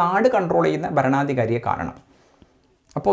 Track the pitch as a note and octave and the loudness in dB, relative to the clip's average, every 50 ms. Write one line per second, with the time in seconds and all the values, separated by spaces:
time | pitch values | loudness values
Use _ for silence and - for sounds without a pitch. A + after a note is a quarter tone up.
0 | E3+ F3 F#3 G#3 A3+ B3+ A#3 G3+ F3+ E3+ E3+ E3+ E3 D#3 D#3 D#3 E3 - D#3 C#3+ | 0 2 2 2 2 2 2 2 0 0 0 2 2 0 0 -2 -4 -2 0 0
1 | B2 C3 C#3 C#3 C#3+ C#3+ C3+ B2+ A2+ A2+ A#2 A#2 - G2+ - - E2+ - - - | 2 2 2 0 0 0 -2 -2 0 0 -2 -2 -2 -4 -4 -4 -4 -10 -10 -16
2 | - _ _ _ _ _ _ _ - _ _ _ _ _ _ _ _ _ - - | -20 _ _ _ _ _ _ _ -20 _ _ _ _ _ _ _ _ _ -10 -4
3 | - G3+ | 0 0